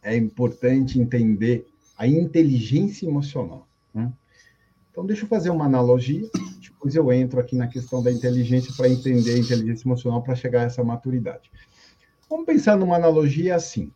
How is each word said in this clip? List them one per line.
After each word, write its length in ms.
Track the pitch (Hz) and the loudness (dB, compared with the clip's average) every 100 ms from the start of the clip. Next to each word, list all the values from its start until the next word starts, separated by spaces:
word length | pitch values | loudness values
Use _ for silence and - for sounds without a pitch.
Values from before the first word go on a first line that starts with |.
é 140 | 104 117 | -2 -2
importante 840 | 110 - 123 - 123 131 131 131 | -2 -2 -4 0 0 2 0 0
entender 680 | 120 123 113 104 113 117 - _ _ _ | 0 2 2 2 0 -2 -4 _ _ _
a 100 | 113 | 2
inteligência 960 | 156 175 170 156 123 107 143 202 - 175 | 2 2 2 4 2 0 0 0 -4 -4
emocional, 600 | 143 143 139 123 - _ _ _ | -2 -4 -6 -8 -10 _ _ _
né? 180 | 107 120 123 _ _ _ _ _ _ _ | -8 -6 -8 _ _ _ _ _ _ _
Então, 160 | - 190 | -12 -6
deixa 180 | 208 | -4
eu 40 | 214 | -2
fazer 220 | 220 175 | -2 0
uma 140 | 170 143 | 0 2
analogia, 640 | 131 123 127 123 156 220 - - - | 2 4 4 2 -4 -4 -8 -12 -16
depois 360 | - _ 143 151 | -20 _ -4 0
eu 160 | 143 | 2
entro 260 | 123 127 131 | 2 2 -2
aqui 160 | 123 127 | -2 -2
na 120 | 120 | -4
questão 340 | 127 120 127 | -6 -8 -2
da 100 | 123 | -2
inteligência 640 | 120 123 123 117 127 127 - | 0 0 0 2 0 0 0
pra 140 | 127 | 2
entender 460 | 127 131 123 117 120 | 2 2 2 2 2
a 40 | |
inteligência 480 | 117 120 110 117 127 | 2 0 -2 -4 -2
emocional 360 | 123 123 120 | -2 -2 -4
pra 120 | 120 127 | -4 -6
chegar 260 | 127 120 | 0 0
a 40 | 120 | 0
essa 180 | 123 | -2
maturidade. 680 | 120 117 131 127 101 - _ - - _ _ _ _ _ _ | -4 -4 -4 -4 -6 -10 _ -20 -20 _ _ _ _ _ _
Vamos 160 | 311 330 | -8 0
pensar 300 | 320 - 208 | 2 4 2
numa 180 | 185 175 | 4 2
analogia 600 | 170 156 147 143 180 175 | 4 4 2 2 0 0
assim. 360 | 170 - 78 | -2 -8 -8